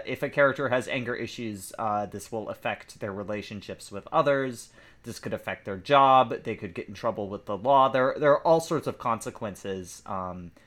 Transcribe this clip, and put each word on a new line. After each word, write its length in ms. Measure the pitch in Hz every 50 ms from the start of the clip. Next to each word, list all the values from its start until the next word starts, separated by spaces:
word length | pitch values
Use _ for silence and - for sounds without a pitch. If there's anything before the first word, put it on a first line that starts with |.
| -
if 160 | - 127 -
a 60 | 151 127
character 380 | - 147 143 135 - - 139 117
has 180 | 127 127 120
anger 280 | - - 127 117 120 -
issues, 560 | - 117 - - 123 117 110 104 95 - - - -
uh, 280 | 113 107 104 104 104
this 240 | 98 - 98 - -
will 180 | 117 110 104 -
affect 500 | 104 - - 117 101 - - - - -
their 120 | 113 101
relationships 800 | 95 104 98 101 107 104 101 - 107 98 - - 92 - - -
with 160 | 101 98 - -
others. 560 | - 160 139 143 139 135 135 131 117 - - - _ - - - _ _
This 160 | _ 117 107 -
could 140 | - 104 107
affect 300 | - - 101 95 - -
their 140 | 107 98 92
job. 540 | 90 - 143 139 135 135 131 131 120 117 - - -
They 100 | 117 107
could 200 | - 107 87 82
get 120 | 120 - -
in 60 | 101
trouble 340 | - - 117 101 113 101 95
with 180 | 101 98 -
the 100 | - 104
law. 320 | 90 107 135 139 135 131 131
There, 260 | 135 131 127 135 -
there 160 | 120 151 143
are 140 | 147 - -
all 140 | 170 160 165
sorts 260 | 160 - 165 139 -
of 120 | 131 - -
consequences, 1040 | - 120 113 104 - 127 - - 117 104 92 - - 98 95 95 90 85 - - -
um, 460 | - 101 95 92 90 90 90 87 82 - _ _